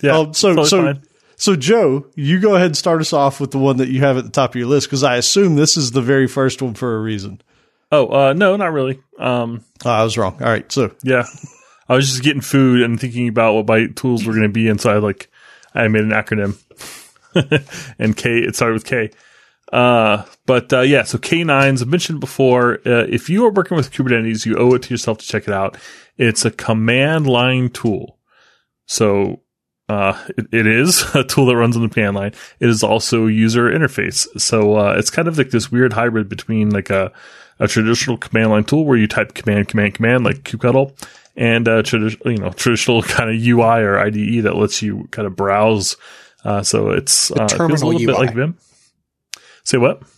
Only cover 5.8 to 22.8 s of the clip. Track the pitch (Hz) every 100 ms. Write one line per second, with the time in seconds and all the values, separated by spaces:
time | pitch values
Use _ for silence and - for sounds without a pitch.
5.8 | 127 127 120 135 127 139 131 - 127 104
6.8 | 123 110 110 104 98 92 _ _ _ _
7.8 | - 151 123 139 135 156 202 202 180 151
8.8 | 131 135 _ - 120 123 117 117 - -
9.8 | 127 110 113 110 95 - 120 110 - 139
10.8 | 110 - 127 127 120 - - - _ _
11.8 | - 127 135 127 139 143 - 139 131 123
12.8 | 117 117 127 120 120 113 113 110 110 113
13.8 | 113 - 131 117 110 110 107 110 113 101
14.8 | 120 104 104 - - _ - - _ -
15.8 | 113 107 107 107 - 107 101 - _ -
16.8 | - - - _ _ 170 143 147 - -
17.8 | - - 110 107 123 117 - - 120 113
18.8 | - 127 107 _ _ _ _ _ - 123
19.8 | 123 120 107 107 - - - 127 123 131
20.8 | 135 139 107 117 - 170 165 135 139 131
21.8 | 120 160 - 151 123 - 131 123 120 117